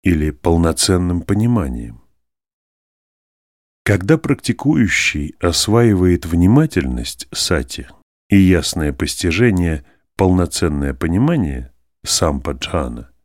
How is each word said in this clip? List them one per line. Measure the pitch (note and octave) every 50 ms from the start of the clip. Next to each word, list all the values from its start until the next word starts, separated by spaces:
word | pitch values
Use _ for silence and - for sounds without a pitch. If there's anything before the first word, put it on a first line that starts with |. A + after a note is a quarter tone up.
| _
или | G2 F2 D#2 D2+ D#2
полноценным | D2 - _ F2 E2+ E2 E2 E2 D#2 - - - F#2+ F2+ F2+ F2 F2 F2
пониманием. | - - G2+ G#2 A2 A#2+ B2 A2 E2 C2+ B1 A#1 A#1 A1+ A1+ - _ _ _ _ _ _ _ _ _ _ _ _ _ _ _ _ _ _ _ _ _ _ _ _ _ _ _ _ _ _ _ _ _ _ _ _ _
Когда | - G#2 F#2+ F2+ G#2 D#3+
практикующий | D3 - - C#3 - - - A#2 - - C3+ D#3+ D3+ A#2+ F#2 - - - - - D#2 D2 D2 - _
осваивает | - F2 E2 - - - G#2 A#2 A#2+ A#2 G#2 F#2 F2+ F2+ F2 F2 -
внимательность | E2+ E2 E2+ F2 F#2 A2+ C#3+ D#3+ D3+ - F#2 C#2+ C2 B1 A#1+ A#1 - - - - _
сати | - - - - F2 D2+ C2 - - - C#2 - - _ _ _ _ _ _
и | _ G#2
ясное | G2 F#2+ F#2 F2+ E2+ D2+ - - E2 D#2 D2
постижение, | C#2+ - D2+ C#2+ - - - F2+ D#2+ F#2 A#2+ A#2+ G2+ F2+ F2 E2+ D#2+ C#2+ - _ _ _ _ _ _
полноценное | - G2 F#2 F#2 F2+ F2 D#2+ - - - E2 D2+ C#2+ C#2+ C#2 C2+
понимание | - E2+ E2 E2+ G2 B2 D#3 E3+ D3+ G2+ D2 C2+ B1+ B1+ - _ _ _ _ _ _ -
сампаджана | - - - - D#2+ C#2+ C2+ - - C#2+ C2+ - - - E2+ C#2+ B1 A#1 A#1 A#1+ _ _ _